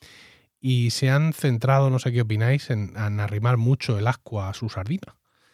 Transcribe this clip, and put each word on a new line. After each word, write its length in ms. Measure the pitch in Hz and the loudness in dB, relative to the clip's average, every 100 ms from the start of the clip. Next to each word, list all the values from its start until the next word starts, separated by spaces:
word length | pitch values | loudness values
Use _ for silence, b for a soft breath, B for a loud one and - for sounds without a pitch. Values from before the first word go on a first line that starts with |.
| b b b b b _ | b b b b b _
y 300 | 131 123 120 | 0 2 2
se 200 | - 135 | 2 2
han 220 | 139 160 | 2 2
centrado, 560 | - 143 117 127 135 135 | 0 0 0 2 4 4
no 80 | 131 | 2
sé 100 | 127 | 0
qué 120 | 120 | 0
opináis, 480 | 110 107 113 139 - | 0 0 2 0 0
en, 240 | 110 98 - | -4 -4 -4
en 240 | 107 104 | -4 -2
arrimar 380 | 110 104 120 123 | -2 0 0 2
mucho 400 | 120 139 - 107 | 2 2 0 0
el 80 | 110 | 0
ascua 400 | 120 - 104 95 | -2 -6 -8 -6
a 60 | |
su 140 | - 110 | -8 -8
sardina, 460 | - 98 170 - - _ _ _ | -6 -6 -6 -8 -20 _ _ _